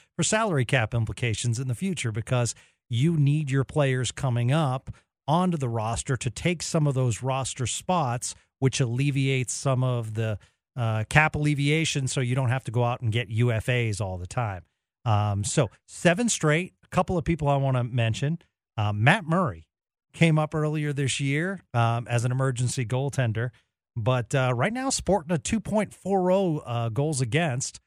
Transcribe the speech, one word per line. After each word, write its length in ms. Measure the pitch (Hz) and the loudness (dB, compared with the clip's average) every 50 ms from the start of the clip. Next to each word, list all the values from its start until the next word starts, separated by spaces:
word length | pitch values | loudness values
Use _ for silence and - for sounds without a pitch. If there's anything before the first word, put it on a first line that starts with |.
| _ _ _ | _ _ _
for 60 | - 165 | -2 0
salary 420 | - 214 214 226 214 170 139 123 | 2 2 2 2 2 2 2 2
cap 300 | - - 131 110 - - | 2 2 2 2 2 0
implications 640 | 117 110 - - - 127 117 107 - - 120 113 113 | 0 0 0 -2 -2 -2 -2 -2 0 0 -2 -2 -2
in 80 | 135 127 | -2 -4
the 60 | 120 | -4
future, 360 | - 185 196 175 - - 117 | -4 -2 -4 -4 -2 -4 -4
because 440 | 104 117 110 - 127 123 120 113 - - - _ _ _ _ _ | -4 -4 -2 0 2 2 2 0 -2 -8 -16 _ _ _ _ _
you 280 | 120 117 131 170 170 | -2 2 2 2 4
need 340 | 151 139 139 147 156 156 135 | 4 4 4 4 2 0 0
your 140 | 135 139 127 | 0 0 0
players 480 | - - 151 143 135 131 127 123 - - | 0 0 2 2 2 2 0 -2 -4 -4
coming 400 | - - 135 117 120 120 123 139 | -2 -2 0 0 2 2 2 2
up 380 | 160 160 131 127 135 - - - - _ _ _ _ _ | 2 2 0 -2 -4 -6 -10 -16 -16 _ _ _ _ _
onto 300 | - 151 175 185 185 170 | 0 2 2 2 2 0
the 120 | 151 131 120 | 0 -2 -2
roster 460 | 117 117 107 113 117 - - - 135 | -2 -2 -2 -2 -4 -4 -2 -2 -2
to 140 | 113 - 120 | -2 -2 -6
take 340 | - - - 170 180 151 - | -6 -2 -2 -2 -2 -2 -4
some 240 | - - 165 151 | -2 0 2 2
of 60 | 147 131 | 2 2
those 300 | 131 131 123 107 - 120 | 2 0 0 0 -2 -2
roster 440 | 135 131 135 131 - - - 127 | -4 -2 -2 -4 -6 -6 -6 -4
spots, 680 | 110 - - - - 185 175 147 123 120 123 - - - - _ _ _ _ | -4 -4 -6 -2 0 0 2 2 0 -2 -4 -4 -8 -10 -12 _ _ _ _
which 220 | 135 131 - - | 0 0 2 2
alleviates 720 | 139 113 117 127 139 143 135 139 135 135 135 131 127 - - | 0 0 0 0 0 0 2 2 0 2 0 0 -2 -4 -6
some 280 | - - 143 131 123 127 | -4 0 0 2 2 2
of 300 | 127 123 120 113 110 107 | 0 0 -2 -4 -4 -4
the, 260 | 113 113 110 104 - - _ _ _ _ _ _ | -4 -2 -2 -4 -6 -8 _ _ _ _ _ _
uh, 260 | 127 117 113 110 110 107 - | -2 -2 0 0 -2 -4 -4
cap 260 | - 151 156 156 - | -2 -2 -2 -2 -2
alleviation, 720 | 151 151 151 147 135 143 143 151 160 160 - - 147 131 | -2 -2 -2 -2 0 -2 -2 0 -2 -2 -2 -4 -4 -6
so 140 | 123 - 143 | -4 -4 -4
you 140 | 127 120 123 | -4 -2 -2
don't 160 | 139 131 117 | -2 -2 -2
have 140 | 127 135 - | -2 -4 -4
to 60 | - | -4
go 140 | 110 123 120 | -2 -2 0
out 160 | 120 123 - | 0 -2 -2
and 100 | 127 113 | -4 -2
get 200 | 104 120 120 - | -2 -2 -4 -4
U 200 | 113 110 120 123 | -2 0 0 2
F 200 | 113 107 - - | 0 -2 -2 -2
As 280 | 123 123 117 113 104 - | -2 0 0 -2 -4 -4
all 200 | 107 95 92 87 | -6 -6 -6 -8
the 80 | 90 | -10
time. 380 | - - 131 120 107 95 87 - _ _ _ _ _ _ _ _ | -8 -6 -4 -4 -4 -6 -10 -14 _ _ _ _ _ _ _ _
Um, 360 | 117 107 104 104 104 101 101 104 | 2 2 4 4 2 0 0 -2
so 280 | - - 160 127 - - _ _ | 0 0 0 0 0 -2 _ _
seven 420 | - - - - 175 175 196 247 226 | -20 -18 2 2 4 4 4 2 0
straight. 460 | - - - 151 147 165 185 - - _ _ | 0 0 2 2 2 2 0 -4 -12 _ _
A 40 | _ | _
couple 280 | - 180 180 - 185 | 0 0 0 2 0
of 80 | 170 - | 0 0
people 240 | - 170 151 151 143 | 0 -2 0 2 0
I 80 | 143 | 2
wanna 280 | 139 139 135 131 127 120 | 2 2 2 2 0 0
mention. 560 | 123 120 123 113 113 110 - 139 143 165 - - _ _ _ _ _ _ | 0 0 0 0 0 0 0 -2 -2 -2 -4 -6 _ _ _ _ _ _
Uh, 160 | - 104 104 104 | -2 0 0 2
Matt 320 | 104 110 135 185 220 175 | 4 4 4 4 4 2
Murray 440 | 151 160 185 185 127 87 80 - _ _ _ _ _ _ _ _ _ _ | 0 2 2 2 0 -2 -6 -14 _ _ _ _ _ _ _ _ _ _
came 260 | - 165 165 156 156 | 4 4 6 6 4
up 160 | 156 151 - | 2 0 -2
earlier 380 | 156 151 151 151 156 147 147 143 | -2 -2 -2 -2 -2 -2 -2 -2
this 280 | 135 143 123 - - | -2 -2 -2 -2 -2
year, 400 | 143 139 139 151 170 190 196 175 - _ - | -2 0 0 0 -2 -4 -6 -8 -12 _ 0
um, 320 | 120 117 117 117 117 120 117 | 2 2 2 2 0 -2 -2
as 160 | 120 120 117 | -2 0 0
an 80 | 127 127 | 0 0
emergency 520 | 131 131 135 127 117 127 120 - 135 127 | 0 0 0 0 0 -2 -2 -2 -2 -2
goaltender. 680 | 104 127 127 139 143 - - 127 113 104 113 120 123 - _ _ _ _ _ _ _ _ | -2 -2 -2 -2 -2 -2 0 0 0 0 -2 -4 -4 -6 _ _ _ _ _ _ _ _
But, 380 | 117 107 123 127 123 113 - - | -2 0 2 2 0 0 0 0
uh, 180 | 135 131 127 127 | 2 2 2 2
right 180 | 117 131 208 226 | 2 0 0 0
now, 180 | 254 262 269 | -2 -2 -2
sporting 420 | 254 - - - 185 202 143 147 180 | -2 -2 0 0 0 0 2 0 -2
a 60 | 151 | -2
two 220 | - - 226 220 | 0 -2 -2 -2
point 320 | - - 202 214 196 - - | -2 0 0 0 0 0 -6
four 380 | - - 185 196 190 180 185 | -10 -4 0 0 2 4 4
oh, 280 | 185 196 196 175 156 147 | 4 4 4 2 0 -2
uh, 300 | - 123 117 117 117 117 | -2 -4 -4 -2 -2 -2
goals 320 | 110 143 143 156 156 127 | 0 0 0 0 0 -2
against. 600 | 131 113 104 156 175 156 123 123 - - - - - | -2 0 0 0 0 0 -2 -4 -6 -8 -10 -14 -20